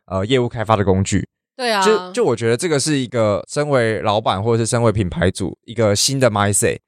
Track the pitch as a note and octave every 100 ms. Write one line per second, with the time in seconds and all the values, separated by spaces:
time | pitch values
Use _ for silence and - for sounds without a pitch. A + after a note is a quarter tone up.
0 | - F#2+ G#2 C3 A#2 A#2 G#2+ G#2+ G2 F#2
1 | G2 G2 - _ _ - A#3+ G#3 F#3+ G#3
2 | F3+ F#3+ F3 A2+ A2+ B2 F3 C#3+ D#3 C#3+
3 | A#2+ A#2+ G#2+ G2 - D3 D3 C3 A2+ G2+
4 | G#2 G#2 A#2+ G2 A2+ A#2 A2+ A#2+ A#2 G#2
5 | F2+ D2+ F#2 - F#2+ - - A2 G#2+ G2+
6 | - C3+ B2 G#2 G2+ G2+ G#2 -